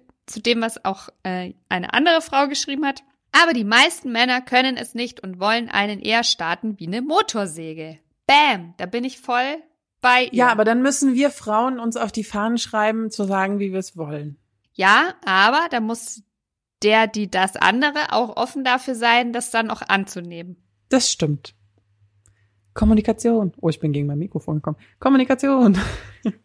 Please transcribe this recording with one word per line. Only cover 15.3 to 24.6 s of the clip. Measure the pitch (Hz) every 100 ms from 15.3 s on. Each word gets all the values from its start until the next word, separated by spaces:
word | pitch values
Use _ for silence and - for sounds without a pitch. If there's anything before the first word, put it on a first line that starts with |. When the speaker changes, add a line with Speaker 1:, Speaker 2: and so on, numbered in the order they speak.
| 190 202 277 339
Speaker 1:
da | 247
muss | 220 233 - - _ _ _ _ _ _
der, | 208 220 220
die, | 214 208
das | 190 190 -
andere | 180 226 294 285 302
auch | 214 233 -
offen | 254 294
dafür | 262 247 254
sein, | 240 233 233 240
das | 233 240
dann | 233 220
auch | 214
anzunehmen. | - 196 196 - 175 170 180 180 _ _ _
Speaker 2:
Das | 254 -
stimmt. | - 156 147 - - _ _ _ _ _ _ _ _ _ _ _
Kommunikation. | - 214 220 214 220 233 226 196 -
Oh, | 165
ich | 151
bin | 156
gegen | 143 143
mein | 143
Mikrofon | 180 156 -
gekommen. | 151